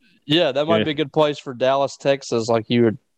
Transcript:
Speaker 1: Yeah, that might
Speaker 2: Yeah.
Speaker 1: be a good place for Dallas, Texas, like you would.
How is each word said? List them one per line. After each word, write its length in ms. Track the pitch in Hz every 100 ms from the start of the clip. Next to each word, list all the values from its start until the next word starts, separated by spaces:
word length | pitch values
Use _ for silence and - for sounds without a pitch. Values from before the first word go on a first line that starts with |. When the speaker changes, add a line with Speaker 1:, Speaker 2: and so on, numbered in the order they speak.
| _ _ -
Speaker 1:
Yeah, 260 | 156 160
that 140 | 131 151
might 140 | 220
Speaker 2:
Yeah. 60 | 165
Speaker 1:
be 60 |
a 40 | 147
good 180 | 147
place 240 | 156 151 143
for 140 | 143
Dallas, 440 | 120 127 139 139 -
Texas, 500 | 139 135 - 117 113
like 220 | 117 110
you 140 | 120
would. 140 | 117 - _